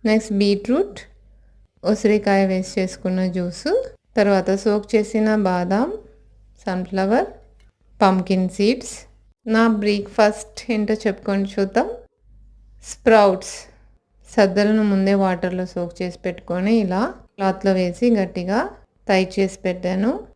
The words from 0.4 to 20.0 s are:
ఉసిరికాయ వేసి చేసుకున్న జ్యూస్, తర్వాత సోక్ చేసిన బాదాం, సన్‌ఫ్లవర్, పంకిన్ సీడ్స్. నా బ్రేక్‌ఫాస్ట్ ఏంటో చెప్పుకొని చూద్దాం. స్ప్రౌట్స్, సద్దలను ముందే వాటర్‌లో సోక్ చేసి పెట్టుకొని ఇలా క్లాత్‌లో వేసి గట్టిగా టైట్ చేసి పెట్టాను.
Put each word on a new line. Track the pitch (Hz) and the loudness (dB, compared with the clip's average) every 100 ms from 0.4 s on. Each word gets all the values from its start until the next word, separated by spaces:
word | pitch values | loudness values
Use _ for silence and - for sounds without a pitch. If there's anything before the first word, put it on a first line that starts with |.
| 202 202 214 269 403 - - - - - _ _ _ _ | 2 0 0 0 0 -6 -20 -20 -20 -20 _ _ _ _
ఉసిరికాయ | 175 214 214 214 208 196 190 | -2 0 2 0 2 2 2
వేసి | 190 185 | -2 -4
చేసుకున్న | - 185 - 190 185 185 | -4 -4 -4 -4 -2 -2
జ్యూస్, | 180 175 175 294 453 523 - _ | -2 -6 -6 -2 -2 -2 -14 _
తర్వాత | - 202 196 185 196 | 0 2 2 2 0
సోక్ | 208 208 208 | 0 -2 0
చేసిన | 220 214 220 214 214 | -2 0 0 0 2
బాదాం, | 190 180 180 196 294 427 - - _ _ _ _ - | 2 0 0 0 -2 -6 -12 -20 _ _ _ _ -8
సన్‌ఫ్లవర్, | 185 185 190 196 240 403 - - _ _ _ _ - | -6 -4 -2 0 0 -2 -10 -20 _ _ _ _ 2
పంకిన్ | 196 185 180 185 185 | 2 4 0 -2 -2
సీడ్స్. | - 202 262 - - - _ _ _ 233 | 0 0 0 -6 -16 -18 _ _ _ -2
నా | 220 226 214 | 2 2 2
బ్రేక్‌ఫాస్ట్ | 208 208 202 - 208 214 - - - | 0 -2 -4 2 2 2 -12 -16 -4
ఏంటో | 220 208 | -2 0
చెప్పుకొని | 214 220 196 - 196 196 | 0 -2 -4 -4 -2 -2
చూద్దాం. | 202 196 220 370 480 - _ _ - - - - - | -2 0 0 -2 -6 -16 _ _ -20 -20 -20 -20 -20
స్ప్రౌట్స్, | - - - 220 202 185 - - - _ _ _ _ _ - | -20 -2 4 6 6 2 -6 -16 -20 _ _ _ _ _ -6
సద్దలను | - 196 185 208 220 | 2 2 2 2 2
ముందే | 214 196 190 | 2 2 2
వాటర్‌లో | 202 190 180 185 180 180 | 2 0 -2 -4 -6 -6
సోక్ | 185 175 | -6 -8
చేసి | - 180 170 | -6 -8 -6
పెట్టుకొని | 185 180 - 175 190 226 | -10 -10 -8 -4 0 2
ఇలా | 196 185 269 - - | 2 -2 -2 -6 -20
క్లాత్‌లో | - 196 185 190 | -4 -2 0 0
వేసి | 185 180 175 240 | 2 0 0 2
గట్టిగా | 220 185 190 175 214 370 - _ _ - | 2 0 -4 -2 -2 -4 -10 _ _ 0
టైట్ | 190 185 | 2 2
చేసి | 190 190 - | -2 -2 -2
పెట్టాను. | 185 180 180 185 | -6 -4 -4 -2